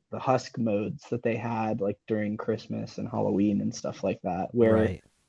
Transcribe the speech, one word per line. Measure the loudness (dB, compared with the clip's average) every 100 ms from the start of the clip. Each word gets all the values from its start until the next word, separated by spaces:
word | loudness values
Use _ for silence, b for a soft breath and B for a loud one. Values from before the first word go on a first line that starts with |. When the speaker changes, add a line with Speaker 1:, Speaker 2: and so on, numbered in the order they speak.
| -10
Speaker 1:
the | -4
Husk | 2 2 0 -4
modes | 0 0 -2 -6 -6
that | -2
they | 0 -2
had, | -2 -2 -2 -2
like, | -2 -4 -2
during | -2 -2 -2
Christmas | -2 -4 -4 -8 -8 -8
and | -4
Halloween | -2 0 4 4 4
and | 0
stuff | -4 -6 -4
like | -2 -2
that, | -2 -2 0
where | 4 6 6
Speaker 2:
Right. | 4 0 -12 _